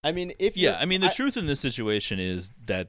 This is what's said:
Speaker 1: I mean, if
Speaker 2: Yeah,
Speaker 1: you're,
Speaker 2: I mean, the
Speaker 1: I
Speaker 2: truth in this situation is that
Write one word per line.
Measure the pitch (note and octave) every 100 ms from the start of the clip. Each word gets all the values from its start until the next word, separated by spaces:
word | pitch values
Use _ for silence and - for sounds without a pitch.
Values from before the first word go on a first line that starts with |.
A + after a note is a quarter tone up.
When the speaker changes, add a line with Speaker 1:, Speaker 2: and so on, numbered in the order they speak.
Speaker 1:
I | D3+
mean, | F3+ F3+ -
if | G3 F#3+
Speaker 2:
Yeah, | E3
Speaker 1:
you're, | E2+
Speaker 2:
I |
mean, | D#3+ F#3
the | F#3+
Speaker 1:
I |
Speaker 2:
truth | F#3 C4+ A#3+
in | E3
this | C#3
situation | C3+ B2 G#2+ G#2+ - G2
is | F#2 F#2 F#2 - -
that | F#2